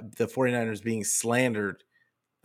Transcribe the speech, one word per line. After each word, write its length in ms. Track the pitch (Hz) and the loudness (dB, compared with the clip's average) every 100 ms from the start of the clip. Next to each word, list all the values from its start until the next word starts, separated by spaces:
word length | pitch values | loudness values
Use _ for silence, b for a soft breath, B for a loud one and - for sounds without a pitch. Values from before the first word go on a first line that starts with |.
| 113 - | -10 -4
the 100 | 110 | -2
forty-niners 540 | - 127 123 113 104 | 2 0 2 -2 -2
being 240 | 113 110 | -4 -2
slandered 800 | 98 - 117 120 127 107 101 87 _ _ _ _ _ _ | -2 -2 2 4 4 2 -2 -6 _ _ _ _ _ _